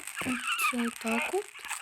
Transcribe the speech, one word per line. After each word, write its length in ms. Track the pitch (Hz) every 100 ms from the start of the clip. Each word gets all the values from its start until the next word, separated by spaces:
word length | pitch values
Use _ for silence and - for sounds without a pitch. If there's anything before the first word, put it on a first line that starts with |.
| - -
Оце 680 | 254 247 247 - - 240 233 -
так 300 | 226 226 302
от. 120 | 381 427 - - -